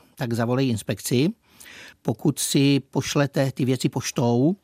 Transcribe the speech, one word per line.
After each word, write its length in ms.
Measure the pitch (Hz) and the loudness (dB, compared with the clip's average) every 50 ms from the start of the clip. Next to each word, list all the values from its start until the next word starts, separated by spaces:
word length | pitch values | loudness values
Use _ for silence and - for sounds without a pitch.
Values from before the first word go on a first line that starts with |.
| - _ _ | -10 _ _
tak 180 | - 135 117 117 | -8 -6 -4 -2
zavolají 360 | 113 117 120 123 131 139 127 | -2 0 0 0 0 0 0
inspekci. 600 | 113 101 - - 104 - - - 120 123 151 202 - _ _ _ _ - - - - - - - - _ | -2 -4 -4 -6 -8 -6 -4 0 0 2 2 0 -2 _ _ _ _ -20 -20 -20 -20 -20 -20 -20 -20 _
Pokud 380 | - 123 117 - - 151 135 - | -4 -4 -4 0 0 -2 -2 -2
si 400 | - - - 147 139 143 143 131 - _ | -2 0 2 4 4 4 4 2 0 _
pošlete 600 | - 123 - - - 147 143 - - 151 135 131 | -4 -4 -4 -2 0 0 0 0 0 -2 -2 -2
ty 140 | - - 131 | -2 -2 0
věci 240 | 123 131 - - 139 | 0 0 0 -2 -4
poštou, 640 | - - - - - 160 120 120 120 123 135 165 196 - | -4 -6 -8 -6 -2 0 2 2 2 2 2 2 0 -2